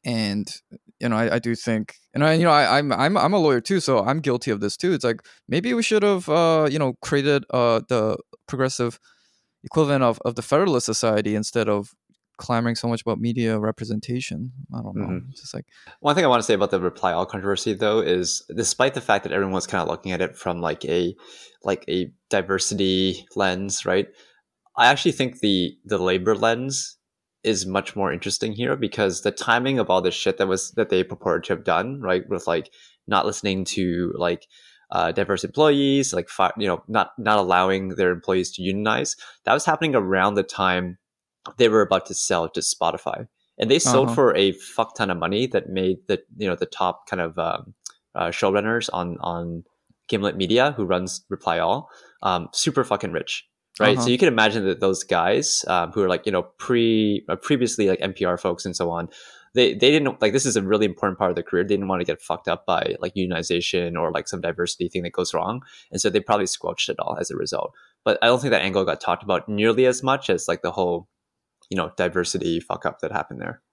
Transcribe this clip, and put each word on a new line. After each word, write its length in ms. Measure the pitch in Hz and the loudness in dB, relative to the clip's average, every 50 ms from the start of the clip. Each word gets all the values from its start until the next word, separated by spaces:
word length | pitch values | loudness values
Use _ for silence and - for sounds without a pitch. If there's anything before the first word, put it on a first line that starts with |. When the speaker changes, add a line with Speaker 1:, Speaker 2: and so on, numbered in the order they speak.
| _ | _
Speaker 1:
And, 500 | 131 120 113 110 101 101 104 101 - - - _ _ - - _ - _ _ | -2 -2 -2 -2 -2 -2 -4 -6 -6 -10 -18 _ _ -20 -20 _ -20 _ _
you 80 | - | -2
know, 80 | 120 113 | -2 0
I, 200 | 107 117 113 - | 0 2 0 0
I 40 | 120 | -2
do 160 | 113 120 117 | -2 -2 -4
think, 400 | - - 123 113 110 107 - - _ _ _ _ | -4 -2 -2 -2 -2 -2 -6 -12 _ _ _ _
and 80 | 131 | 0
I, 120 | 147 156 160 | 2 2 4
you 100 | 165 175 | 4 4
know, 80 | 170 | 6
I, 280 | 151 147 139 - 113 143 | 6 6 4 4 2 2
I'm, 120 | 147 143 | 2 2
I'm, 260 | 117 90 131 156 202 | 0 2 2 2 2
I'm 140 | - - 156 196 | 2 2 2 2
a 60 | 202 | 4
lawyer 220 | 165 151 135 117 | 4 4 2 2
too, 180 | - - 196 185 | 2 0 -2 0
so 200 | - - 135 113 | 2 2 2 2
I'm 200 | 98 113 139 160 | 2 2 0 0
guilty 320 | 147 143 123 120 - 135 | 0 0 -2 0 0 -2
of 80 | 110 104 | -2 -2
this 160 | 104 104 - | -2 -4 -4
too. 160 | - - 180 | -2 -2 0
It's 140 | 185 135 - | 0 0 0
like, 160 | 123 113 104 _ - - _ _ | -2 -2 -2 _ -20 -20 _ _
maybe 260 | - 120 160 180 240 247 | -4 -4 -2 0 0 -2
we 100 | 233 226 | 0 0
should 200 | - 220 214 196 | 2 2 2 4
have, 240 | 208 202 185 175 | 2 2 0 0
uh, 400 | - 151 165 170 165 165 160 156 147 | 0 2 4 4 4 4 4 2 2
you 80 | 135 156 | 0 0
know, 160 | 147 131 127 _ | 0 -2 -2 _
created, 440 | - - 151 143 135 147 143 139 110 _ | -4 0 0 2 2 2 2 2 0 _
uh, 280 | - 127 120 120 113 113 110 | 0 2 4 4 4 2 0
the 300 | _ 127 117 107 110 98 - - _ - _ _ | _ 0 0 2 0 -2 -4 -8 _ -20 _ _
progressive 520 | - - 131 131 131 - - 123 117 - - _ _ _ _ _ _ _ _ _ _ _ _ - | -10 -4 -2 -2 -2 0 -2 -2 -4 -4 -8 _ _ _ _ _ _ _ _ _ _ _ _ -18
equivalent 400 | 143 - 160 156 143 143 135 131 | -4 0 2 2 2 2 2 2
of, 160 | 120 113 - - | 2 2 0 -4
of 100 | 123 117 | -4 -4
the 60 | 120 | -4
Federalist 440 | 117 - 139 151 190 196 147 123 - | -2 2 2 2 4 4 2 0 0
Society 480 | - 110 - - 113 107 104 104 104 104 | 0 -2 0 0 2 2 2 2 0 0
instead 360 | 104 107 - - 120 110 107 | -2 -2 -2 0 0 2 2
of 240 | 104 104 101 - _ _ _ _ _ _ _ _ _ | 0 0 -2 -8 _ _ _ _ _ _ _ _ _
clamoring 380 | - - - 127 117 117 117 117 | -18 -6 -2 -2 0 0 0 -2
so 140 | - - 117 | -2 -2 -2
much 120 | 117 113 | -4 -2
about 160 | - 117 107 | -2 -4 -2
media 400 | - 110 117 117 123 117 113 110 | -2 -2 -2 0 0 0 0 0
representation. 920 | 107 107 110 110 - 113 107 107 107 - - 120 127 131 - - 73 - 127 123 131 135 - - | 0 -2 -2 -4 -4 -6 -6 -6 -6 -4 -4 -6 -6 -4 -6 -8 -8 -8 -10 -10 -14 -16 -12 -10
I 40 | 117 | -10
don't 160 | 113 101 95 | -10 -8 -6
know. 80 | 104 101 | -6 -4
Speaker 2:
Mm-hmm. 240 | 87 90 92 - 131 | -4 -6 -6 -8 -12
Speaker 1:
It's 80 | 131 - | -18 -18
just 140 | - - - | -18 -14 -14
like 140 | - - _ _ - - - - _ | -14 -14 _ _ -20 -20 -20 -20 _
Speaker 2:
One 140 | - 147 147 | 0 2 2
thing 100 | 139 175 | 4 6
I 20 | |
wanna 160 | 139 127 120 107 | 6 4 4 4
say 100 | - 113 | 4 4
about 160 | 95 101 95 | 4 4 2
the 120 | - 92 | 2 0
Reply 320 | 87 90 - - - 92 85 | 0 0 -2 0 -2 0 0
All 120 | 85 92 | 0 -2
controversy, 480 | - - 101 92 98 98 90 - - 104 | -2 -4 -4 -2 -2 -2 -2 -2 -4 -2
though, 260 | 87 110 107 110 110 | 0 0 2 2 2
is 420 | 95 78 90 92 90 87 - - - _ - | 2 2 2 0 0 -2 -4 -6 -8 _ -4
despite 400 | 107 110 120 - - 127 139 139 | -2 -2 -2 2 2 0 0 0
the 60 | 131 | -4
fact 240 | - - 107 101 - | -2 0 0 0 0
that 80 | - | -2
everyone's 340 | - 95 98 95 95 95 - | -2 -2 -2 -2 -2 -4 -4
kinda 200 | - - 95 82 78 | -2 -2 -2 -2 -2
looking 220 | 82 85 - 98 | -4 -6 -6 -6
at 80 | 92 87 | -2 -2
it 160 | 92 82 - | -2 -4 -4
from, 220 | - - 92 87 87 | -6 -6 -6 -4 -2
like, 240 | 85 82 78 - - | -4 -4 -4 -4 -4
a, 320 | 65 82 87 87 87 92 _ - - - - - - _ _ _ | -2 0 0 0 -2 -4 _ -20 -20 -20 -20 -20 -20 _ _ _
like, 220 | 95 95 90 - | -4 -4 -4 -4
a 240 | - 85 92 90 - _ _ _ _ | -4 -4 -4 -4 -6 _ _ _ _
diversity 960 | - 101 90 92 98 92 - - 107 98 98 95 92 92 95 95 87 - - _ - | -2 -2 0 0 -2 -2 -2 -4 -2 0 0 2 2 2 0 0 -2 -4 -12 _ -4
lens, 480 | 101 98 92 90 92 98 98 95 - - | 0 0 0 0 -2 -6 -6 -8 -6 -2
right? 240 | 95 92 98 101 - - _ - _ _ _ _ _ _ _ _ _ _ | 0 0 0 0 -2 -8 _ -20 _ _ _ _ _ _ _ _ _ _
I 100 | - 120 | 4 4
actually 260 | 123 143 139 - 180 143 | 4 4 4 0 -2 0
think 260 | - 135 127 120 - | 0 -4 -4 -2 -2
the, 380 | - 104 98 92 90 80 - _ _ | 0 2 2 2 0 -2 -4 _ _
the 120 | 101 107 | -4 -2
labor 380 | 95 90 92 92 92 90 104 110 | 0 2 2 0 2 2 0 0
lens 640 | 98 107 113 117 120 127 135 135 135 - - - _ _ _ _ _ _ _ _ _ _ | 2 2 0 0 0 -2 -6 -6 -6 -8 -8 -12 _ _ _ _ _ _ _ _ _ _
is 220 | 110 110 92 92 | -2 0 0 -2
much 300 | 95 92 98 95 - - | -2 -2 -2 -2 -2 -4
more 160 | 104 98 92 | -2 -2 -2
interesting 400 | 73 87 - 101 - - - 113 | -2 -4 -4 -6 -4 -4 -4 -4
here 240 | 104 107 120 131 143 | -4 -4 -2 -2 -2
because 460 | 139 120 98 - - 107 95 87 - | -2 -2 -4 -2 0 0 0 0 -2
the 100 | - 104 | -4 -4
timing 480 | 101 - - - 117 120 123 135 135 127 | -4 -4 0 0 2 2 2 0 0 0
of 100 | 107 87 | 2 2
all 120 | 92 95 | 2 2
the 100 | 90 92 | 2 0
shit 260 | 87 - - 98 95 | -2 0 -2 -2 0
that 100 | - 98 | 0 0
was, 240 | 95 92 92 - - | 0 0 -2 -2 -4
that 180 | - - 110 - | -2 -4 -2 2
they 140 | 101 92 92 | 2 0 0
purported 400 | - 101 - - 92 82 87 - | -2 -6 -6 -2 0 0 0 0
to 80 | - 98 | -2 -4
have 100 | 80 - | -2 0
done, 380 | - 82 82 101 123 139 143 | 0 0 0 0 -2 -8 -6
right, 260 | 120 92 92 92 - | -2 0 0 0 0
with, 200 | - 98 87 - | -2 -6 -4 -2
like, 220 | - 85 80 78 - _ - - - _ _ _ | -2 -2 -2 -2 -6 _ -20 -20 -20 _ _ _
not 180 | - 101 95 - | -2 0 0 2
listening 380 | 101 104 - - 104 95 95 92 | 0 -2 -2 -2 -2 -2 -2 -2
to, 500 | - - - 92 90 85 85 90 87 - | -4 -2 -2 -2 0 0 -2 -2 -4 -2
like, 280 | - 85 87 87 - - _ _ - - - _ _ _ _ | -2 0 -2 -2 -2 -8 _ _ -20 -20 -20 _ _ _ _
uh, 220 | - 90 87 85 85 | -2 0 0 0 0
diverse 320 | - 98 87 101 92 - | -2 0 0 -2 -2 -2
employees, 680 | - - 139 151 156 143 139 139 139 135 139 131 - - | -6 0 2 4 4 4 4 2 2 2 2 0 0 -2
like, 140 | 90 85 | -4 -6
fi-, 240 | - - - 95 90 - | -6 -2 0 0 0 0
you 100 | 110 104 | -2 -2
know, 160 | 98 87 - - - | -2 -2 -4 -6 -2
not, 220 | 107 110 92 - - | -2 -2 -2 -2 -6
not 200 | - 110 107 107 104 | -4 0 2 2 4
allowing 500 | 95 90 90 90 92 95 95 95 95 92 90 | 4 4 4 4 4 2 2 0 -2 0 2
their 160 | 85 95 90 | 2 4 4
employees 400 | 90 85 - - 95 92 90 - | 2 0 -2 0 0 0 0 -2
to 100 | - - | -6 -6
unionize, 540 | 92 92 95 101 107 110 110 123 143 143 - _ - - - _ _ | -4 -2 -2 0 0 0 0 0 -2 -4 -6 _ -12 -20 -20 _ _
that 80 | - 120 | 0 0
was 100 | 147 - | 2 2
happening 320 | - 156 - 165 156 135 | 0 0 0 0 2 2
around 380 | 120 98 92 95 95 92 101 104 | 2 2 2 2 4 2 2 2
the 80 | 101 92 | 0 -2
time 540 | - - - 98 92 90 90 90 90 90 _ _ _ _ _ _ _ _ _ _ - - | -2 -2 -2 0 2 2 0 -2 -4 -8 _ _ _ _ _ _ _ _ _ _ -20 0
they 120 | - 123 113 | 2 4 6
were 120 | 107 110 104 | 6 4 4
about 240 | 90 95 92 - | 4 2 0 0
to 60 | - 92 | -2 -8
sell 340 | - - - 98 85 82 80 | -6 -2 0 0 0 0 -2
to 100 | - - | -4 -4
Spotify. 680 | - - - - - 82 78 82 - - - - 113 - _ _ _ _ _ - | -4 -4 -2 0 -2 -2 -2 -2 -6 -6 -6 -6 -10 -14 _ _ _ _ _ -4
And 100 | - 110 | 2 2
they 80 | 139 | 4
sold 300 | 165 127 131 123 127 135 | 4 4 4 4 4 4
Speaker 1:
Uh-huh. 80 | 123 117 | 2 2
Speaker 2:
for 200 | 151 135 120 - | 4 4 4 6
a 160 | 87 98 98 90 | 4 4 2 2
fuck 420 | - - - - - 113 - - | -2 -12 -8 -2 -2 -2 -2 -2
ton 160 | - 110 95 | -4 -2 -2
of 60 | 92 85 | 0 -2
money 260 | 82 87 98 104 127 | -2 -2 0 0 -2
that 240 | 127 - 101 - - | 0 0 -2 -2 -2
made 280 | 92 95 92 95 92 92 _ | -4 -2 0 0 -2 -4 _
the, 120 | - 101 92 - _ - | -2 -2 -2 -2 _ -10
you 100 | - 104 | -6 -4
know, 80 | 95 87 | -4 -2
the 100 | - 90 | -2 -4
top 400 | - - - 95 90 87 - - | -8 -2 -2 0 -2 -2 -4 -8
kind 140 | - - 92 | -8 -4 -4
of, 160 | 87 82 80 | -4 -4 -4
um, 380 | 87 82 85 - - - 101 104 _ _ - - _ _ _ _ | -4 -2 -2 -4 -4 -8 -12 -20 _ _ -20 -20 _ _ _ _
uh, 140 | - 87 85 | -4 -4 -4
showrunners 600 | 85 - - 95 98 101 101 110 113 117 113 - | -2 0 0 2 2 2 0 0 -2 -2 -2 -4
on, 260 | - 90 90 87 85 - | -4 -4 -4 -4 -6 -6
on 420 | - 87 87 85 85 85 85 85 85 _ _ _ _ _ _ _ _ | -6 -6 -6 -6 -6 -8 -8 -10 -12 _ _ _ _ _ _ _ _
Gimlet 280 | - - 104 101 101 78 | -4 -2 0 0 -2 0
Media, 340 | 95 95 87 110 120 127 147 | -2 0 2 4 4 4 2
who 140 | 143 110 104 | 0 -2 -2
runs 380 | 87 92 90 92 92 - - _ _ | 0 0 0 0 -4 -8 -12 _ _
Reply 300 | 98 - - - 82 85 | -10 -6 -2 -2 0 0
All, 280 | 82 85 101 139 156 - - - - - _ _ - | 2 0 0 -2 -4 -12 -20 -20 -20 -20 _ _ -2
um, 260 | 95 92 87 85 - | -2 -2 -2 -4 -6
super 320 | - - - 160 139 143 123 | -6 -2 -2 0 0 0 0
fucking 280 | - 107 98 - 95 | 0 -2 -2 -2 -4
rich, 340 | 82 78 - - - - - _ _ _ _ _ _ - | -6 -6 -6 -6 -10 -10 -10 _ _ _ _ _ _ 2
right? 160 | 107 107 104 | 4 4 4
Speaker 1:
Uh-huh. 100 | - 117 | 4 4
Speaker 2:
So 40 | 123 | 2
you 80 | 123 | 4
can 100 | 127 156 | 4 4
imagine 380 | 170 120 113 107 110 104 113 98 | 4 6 4 4 4 4 2 0
that 140 | 95 90 - | 0 0 2
those 240 | 101 95 95 90 - | 2 2 2 0 -2
guys, 600 | - 98 87 82 90 104 131 151 - - - - | 0 0 2 4 4 2 2 2 0 -2 -2 0
um, 240 | - 92 90 85 82 | 0 0 0 0 0
who 100 | - 107 | 0 0
are, 80 | 98 92 | 2 2
like, 160 | 90 85 - | 2 0 0
you 60 | 107 | 0
know, 100 | 95 90 87 - _ | 0 0 -2 -4 _
pre-, 680 | _ - - 127 120 117 113 113 110 107 104 101 - - - | _ -2 0 2 4 4 4 4 4 4 2 2 -2 -2 -4
uh, 60 | 90 | -6
previously, 540 | 95 - - 147 127 123 110 - - 104 98 | -6 0 -2 0 2 2 -2 0 0 2 2
like, 120 | 92 - | 2 0
N 120 | - 95 90 | -2 -6 -4
P 120 | - 98 | -2 -2
R 120 | 90 90 87 | -2 -2 -2
folks 260 | - 95 87 87 - | -2 -4 -4 -2 -6
and 100 | 98 87 | -8 -4
so 140 | - 90 85 | -4 -4 -2
on, 180 | 85 85 85 82 - - - - - - _ _ _ | -2 -4 -6 -8 -12 -20 -20 -20 -20 -20 _ _ _
they, 220 | 127 123 104 64 | 4 4 4 4
they 160 | 101 120 131 | 4 4 6
didn't, 280 | 147 156 147 135 - - 113 | 6 4 2 0 -2 0 0
like, 100 | 107 98 | 2 2
this 140 | 135 127 | 2 0
is 80 | 131 107 | 2 0
a 60 | 110 98 | 0 2
really 240 | 95 107 104 107 | 2 2 2 2
important 320 | 101 90 - - 98 92 - | 0 0 -2 -2 -2 0 0
part 100 | 104 90 | 0 0
of 60 | 90 | 0
their 80 | 87 85 | -2 -4
career. 200 | - - 87 92 | -2 0 -2 2
They 120 | 98 101 | 2 0
didn't 140 | 98 98 95 | 0 0 -2
wanna 160 | 95 90 90 | -2 -2 -2
get 180 | - 78 - - | -2 -4 -6 -4
fucked 240 | - 80 87 _ | -8 -8 -6 _
up 180 | - 85 87 _ | -4 -4 -4 _
by, 300 | - 90 - - - - - | -2 0 0 0 -2 -4 -4
like, 120 | 87 90 _ | -6 -6 _
unionization 840 | 101 92 90 90 82 85 - 87 85 85 - - 90 87 85 85 85 | -4 -2 -2 -2 -4 -2 -2 -2 -2 -2 -2 -2 -2 -2 -2 -2 -2
or, 100 | 85 82 | -4 -2
like, 160 | 87 87 - | -2 -4 -6
some 140 | - - 90 | -6 -10 -6
diversity 480 | 82 85 85 87 87 87 - _ 90 85 | -6 -6 -4 -2 -4 -4 -4 _ -6 -4
thing 140 | - 92 87 | -4 -6 -6
that 100 | 87 - | -4 -4
goes 180 | - 90 - | -4 -4 -2
wrong. 300 | - 82 85 95 113 127 127 - - - - _ | -2 -2 -2 -2 -4 -6 -10 -16 -20 -20 -20 _
And 100 | - 98 | -8 -2
so 80 | - 107 | -2 0
they 120 | 90 107 | 0 0
probably 260 | 101 - 110 104 95 | 0 2 2 2 2
squelched 420 | 87 - - - - - - - - | -2 -4 -6 -6 -8 -4 -4 -4 -4
it 80 | - - | -4 -6
all 160 | - - - - | -4 -6 -4 -6
as 100 | 87 - | -6 -6
a 60 | - | -6
result. 340 | - - - - - - - _ _ _ _ _ _ _ | -6 -6 -4 -4 -6 -6 -8 _ _ _ _ _ _ _
But 140 | 110 107 - - | 0 2 4 4
I 20 | |
don't 160 | 117 123 123 | 4 4 4
think 80 | 131 139 | 2 2
that 120 | 113 85 78 | 2 2 2
angle 200 | 98 92 98 95 | 2 0 0 0
got 160 | 87 76 - | 0 -2 -4
talked 220 | - - 90 - | -2 -4 -4 -4
about 260 | - 101 92 92 - | -2 -2 -2 -2 0
nearly 380 | - 107 104 107 113 110 117 127 | -4 -2 2 2 2 4 4 4
as 160 | 127 123 127 | 4 2 2
much 300 | - 131 131 - - - | 0 0 0 0 0 0
as, 160 | 95 85 - | -2 0 0
like, 160 | - 87 - - | -4 -4 -2 -2
the 80 | 87 | -4
whole, 360 | 87 107 92 87 87 85 85 _ _ _ _ _ _ _ _ _ _ _ _ _ | -2 0 0 0 0 -4 -6 _ _ _ _ _ _ _ _ _ _ _ _ _
you 40 | 98 | -4
know, 140 | 95 82 80 - | -2 -2 -4 -2
diversity 600 | - 92 90 - 92 87 - - 92 87 85 82 85 | -2 -2 0 0 0 -2 -2 -4 -4 -2 -2 -2 -2
fuck 260 | - - 90 87 - | -2 -4 -8 -4 -4
up 140 | - - - | -6 -4 -4
that 120 | - 73 | -10 -6
happened 300 | - - 73 - - 60 | -4 -6 -6 -6 -10 -10
there. 180 | - - - - _ _ | -10 -10 -10 -12 _ _